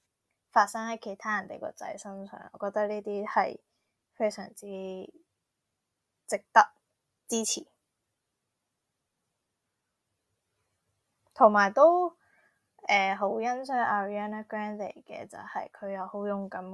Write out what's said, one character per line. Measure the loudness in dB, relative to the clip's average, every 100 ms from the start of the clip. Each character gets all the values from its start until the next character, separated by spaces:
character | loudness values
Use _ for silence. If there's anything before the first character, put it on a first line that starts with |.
| _ _ _ _ _
發 | 2 2
生 | 0 -6
喺 | -8
其 | -10
他 | -8 -4 -4
人 | -4
哋 | -10
個 | -12
仔 | -10 -12 -12
身 | -12 -14 -14
上。 | -16 -20
我 | -10
覺 | -6
得 | -2 -2
呢 | -4
啲 | -6 -6 -2
係 | 0 0 -2 _ _ _ _ _
非 | -2 -2
常 | -2 -12
之 | -16 -14 -10 -10 -10 -12 -18 _ _ _ _ _ _ _ _ _ _ -8
值 | -8 4
得 | 6 6 _ _ _ _ _ -6
支 | -4
持。 | -2 -4 -8 _ _ _ _ _ _ _ _ _ _ _ _ _ _ _ _ _ _ _ _ _ _ _ _ _ _ _ _ _ _ _ _ _ _ _ _
同 | 6 8
埋 | 8 4
都， | 8 8 8 2 -4 _ _ _ _ _ _ 0
呃， | 2 2
好 | 0 -2 0
欣 | -2 -4
賞 | -4
Ariana | -2 0 0 -2 -4 -6 -8 -8
Grande | -6 -6 -6 -10 -12
嘅， | -16 -14 -14
就 | -14
係 | -10 -8 -10
佢 | -10 -10 -8
又 | -8
好 | -6 -4
勇 | -4 -6
敢 | -10 -10